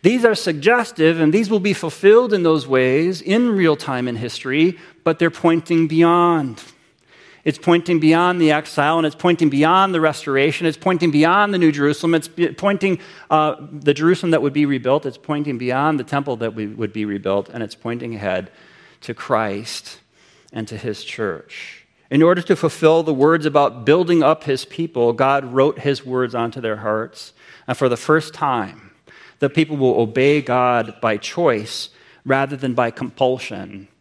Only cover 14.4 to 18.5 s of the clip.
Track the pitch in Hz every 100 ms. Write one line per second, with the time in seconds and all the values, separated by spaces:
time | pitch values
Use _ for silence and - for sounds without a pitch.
14.4 | 139 139 147 135 123 143 139 - - 147
15.4 | 147 123 123 127 151 151 117 143 139 117
16.4 | 113 110 107 107 110 110 104 101 98 98
17.4 | 98 123 107 - 117 120 120 110 101 92
18.4 | 92